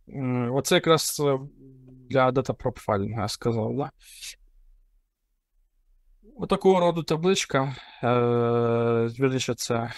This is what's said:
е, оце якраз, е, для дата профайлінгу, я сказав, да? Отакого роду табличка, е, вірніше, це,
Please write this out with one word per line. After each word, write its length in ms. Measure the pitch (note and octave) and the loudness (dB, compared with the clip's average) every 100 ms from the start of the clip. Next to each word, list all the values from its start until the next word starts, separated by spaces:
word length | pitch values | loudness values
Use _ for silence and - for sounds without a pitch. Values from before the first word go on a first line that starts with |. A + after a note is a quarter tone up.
| - | -14
е, 420 | C3+ B2+ B2 A#2+ | -6 -2 0 0
оце 220 | C3+ C3+ F3+ | -2 2 2
якраз, 460 | E3 D#3+ - - C#3+ | 4 2 2 0 0
е, 140 | C3+ C#3 - - - - - B2+ | 0 -4 -20 -20 -20 -20 -20 -2
для 220 | C3+ C3 | 2 2
дата 220 | C3 B2+ | 2 -2
профайлінгу, 680 | A#2+ - - - G2+ G#2 A2+ | -4 -4 -6 -2 -2 -2 -4
я 60 | G#2 | -6
сказав, 500 | - B2 A#2 A2+ B2 | -4 -2 -2 -2 -4
да? 140 | C#3 - - - - - _ _ - _ _ _ _ _ _ _ _ _ _ _ _ _ _ _ - B3+ | -6 -10 -20 -18 -18 -18 _ _ -20 _ _ _ _ _ _ _ _ _ _ _ _ _ _ _ -20 -8
Отакого 400 | - F#3+ F#3+ F#3 | -4 2 4 4
роду 240 | F3 E3+ | 4 0
табличка, 720 | D3 D#3+ F3+ F#3+ - C3+ C3+ C3 - - | -2 0 0 0 0 0 0 -6 -16 -4
е, 60 | A#2+ B2 A#2+ A#2+ A#2 A#2+ A#2 A#2 A#2 A#2 A#2 A#2+ | 0 2 2 2 2 2 2 2 2 2 0 0
вірніше, 360 | C3+ C3 - A#2+ | 0 0 -2 -4
це, 360 | - A#2 A#2 | -2 -2 -4